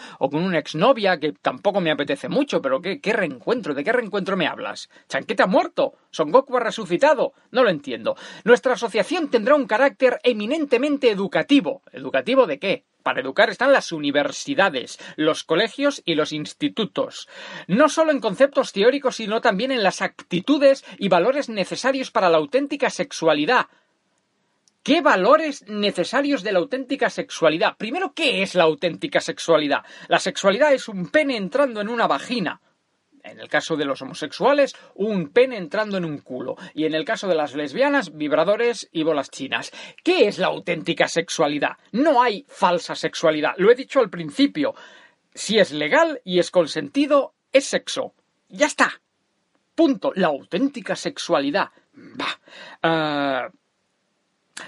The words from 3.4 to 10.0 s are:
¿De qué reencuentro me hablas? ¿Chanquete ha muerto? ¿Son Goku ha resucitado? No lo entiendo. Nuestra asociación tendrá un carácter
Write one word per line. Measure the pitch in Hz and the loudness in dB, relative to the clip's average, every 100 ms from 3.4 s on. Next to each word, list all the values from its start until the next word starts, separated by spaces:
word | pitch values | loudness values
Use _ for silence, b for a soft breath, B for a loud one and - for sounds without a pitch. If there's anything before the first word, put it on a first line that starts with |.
| - 247 156 | -4 -4 -2
¿De | 139 | -6
qué | 147 | -2
reencuentro | 247 220 208 190 190 | -2 -2 -4 -4 -2
me | 139 | -2
hablas? | 110 107 104 - b b | -4 -10 -10 -16 b b
¿Chanquete | 135 135 233 | -8 -4 0
ha | 214 | 4
muerto? | 254 359 - 190 _ _ | 4 0 -2 -2 _ _
¿Son | - 151 | -4 2
Goku | 240 269 247 | 2 4 -2
ha | |
resucitado? | 226 - 180 175 285 269 175 _ _ | -2 -6 -4 2 2 2 0 _ _
No | 226 | 2
lo | 233 | 2
entiendo. | 156 135 113 113 - B B | 0 -6 -6 -4 -6 B B
Nuestra | 190 214 262 | 2 4 4
asociación | 226 226 220 185 349 302 | -2 -2 -2 -2 -2 0
tendrá | 233 214 294 | 0 2 2
un | 233 | 2
carácter | 220 277 285 | 2 2 4